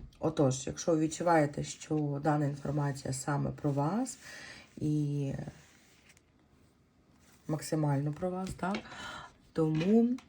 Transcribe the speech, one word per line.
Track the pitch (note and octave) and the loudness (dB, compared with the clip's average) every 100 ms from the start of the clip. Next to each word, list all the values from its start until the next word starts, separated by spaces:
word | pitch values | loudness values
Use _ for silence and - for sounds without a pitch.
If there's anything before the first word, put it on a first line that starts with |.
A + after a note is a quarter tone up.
| - - | -2 -4
Отож, | - D#3+ C3+ B2+ - | -2 4 4 4 -4
якщо | D3 - | -4 0
ви | D#3+ | 2
відчуваєте, | D#3+ - E3+ E3 D3 D3 | 2 2 4 6 4 0
що | D3 - - D#3 D3 C#3 | -8 -10 -4 -2 0 0
дана | D3+ D3+ C#3+ | 2 2 2
інформація | D3 - D3 C#3+ C3+ - | -2 -4 -2 -2 -2 -6
саме | C3 - C#3+ C#3 | -6 -2 -2 -2
про | C3 D3 | -2 -2
вас | C3+ D3 G#3 C4 - - - - - - - | 0 0 0 -2 -6 -16 -16 -16 -18 -18 -4
і | D3+ D3+ D3 C#3+ C#3 C#3 - - - - _ _ _ - _ _ _ _ _ _ _ _ _ _ - - - | 0 0 0 0 -2 -4 -8 -14 -20 -20 _ _ _ -20 _ _ _ _ _ _ _ _ _ _ -20 -18 -6
максимально | D3+ - D#3+ D3 C#3 D3 | -4 -2 0 2 2 0
про | D3 F3+ | -2 -4
вас, | F3+ F#3 C3 | -2 -6 -4
так? | F3+ G#3+ - - - - - - _ | -4 -4 -6 -14 -12 -12 -16 -20 _
Тому, | - D#3+ D#3 F3 A3+ A#3 B3 | 0 2 2 6 6 6 2